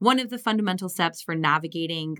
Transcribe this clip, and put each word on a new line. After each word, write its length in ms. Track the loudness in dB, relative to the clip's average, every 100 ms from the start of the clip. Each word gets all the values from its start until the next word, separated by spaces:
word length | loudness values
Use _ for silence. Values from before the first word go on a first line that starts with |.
One 200 | 4 4
of 80 | 0
the 100 | -4
fundamental 500 | 0 0 2 0 -2
steps 320 | 0 0 -2
for 120 | -4
navigating 800 | 0 2 2 0 -4 -4 -4 -4